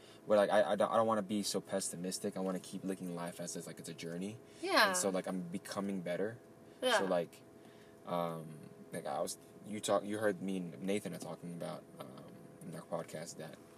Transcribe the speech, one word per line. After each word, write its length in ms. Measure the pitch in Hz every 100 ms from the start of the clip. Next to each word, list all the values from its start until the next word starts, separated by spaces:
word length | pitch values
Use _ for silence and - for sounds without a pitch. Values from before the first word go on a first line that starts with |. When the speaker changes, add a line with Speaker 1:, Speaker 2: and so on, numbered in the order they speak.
| - - -
Speaker 1:
but, 80 | 104
like, 140 | 95
I, 120 | 101
I 140 | 85 101
don't, 120 | 107
I 40 | 113
don't 120 | 110
wanna 140 | 110
be 200 | 95 104
so 180 | 101 98
pessimistic. 760 | - 98 - 85 92 - 101 95
I 40 |
wanna 200 | 95 92
keep 240 | - 95
looking 320 | 95 95 92 85
life 240 | 85 -
as, 160 | 87 85
as, 100 | -
like, 140 | -
it's 80 | -
a 60 |
journey. 420 | 80 85 85 98 117 - -
Speaker 2:
Yeah. 240 | 359 311 208
Speaker 1:
And 100 | 180
so, 120 | 202
like, 180 | 185 -
I'm 140 | 92 87
becoming 480 | 95 - 101 98 98
better. 380 | 87 87 107 120 - - - -
Speaker 2:
Yeah. 180 | 254 214
Speaker 1:
So, 60 | 95
like, 260 | - 85 - - - - - - - -
um, 380 | 87 85 82 80 76 - - -
like, 120 | 87
I 160 | 73 69
was, 160 | 185 - - - -
you 120 | 104
talk, 240 | - 101 101
you 120 | 107
heard 220 | 107 87
me 180 | 95 95
and 140 | 87 76
Nathan 320 | 95 104 92
are 60 | 85
talking 320 | 85 82 87
about, 320 | 85 82 - - -
um, 80 | 64 67 - - - - 92
in 80 | 80
our 60 |
podcast 540 | - 82 82 78 80 -
that, 180 | 76 76 -